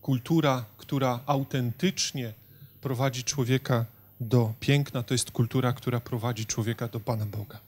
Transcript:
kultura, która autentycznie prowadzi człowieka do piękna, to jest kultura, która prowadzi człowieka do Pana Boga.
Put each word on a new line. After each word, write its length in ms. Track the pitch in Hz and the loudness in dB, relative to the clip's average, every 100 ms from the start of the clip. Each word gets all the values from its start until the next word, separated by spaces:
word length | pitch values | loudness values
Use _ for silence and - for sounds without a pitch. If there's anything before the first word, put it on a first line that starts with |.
kultura, 640 | - 131 - 165 151 131 113 - | 0 0 2 4 4 2 -2 -16
która 440 | - 143 131 120 127 | -4 0 0 0 0
autentycznie 1040 | 143 139 139 123 - 180 - - 143 117 104 - - - - | 0 0 0 -2 0 -2 0 -4 -4 -8 -10 -20 -20 -20 -10
prowadzi 440 | 131 123 135 123 | -4 0 0 0
człowieka 600 | 123 - 120 131 - 120 117 - - - | -4 -2 2 2 4 0 0 -8 -20 -10
do 320 | 117 123 113 110 | 2 4 4 0
piękna, 420 | - 143 143 131 | 2 4 2 -4
to 120 | 117 | 0
jest 160 | 127 - | 0 -2
kultura, 420 | - 117 131 123 | 0 0 2 0
która 280 | - - 120 | 0 -2 -2
prowadzi 460 | - 123 117 110 113 | -2 -4 -4 -4 -4
człowieka 420 | - 110 113 117 | -2 -2 -2 -6
do 120 | 120 | -6
Pana 260 | 107 113 104 | -4 -2 -2
Boga. 340 | 104 104 - | -4 -8 -14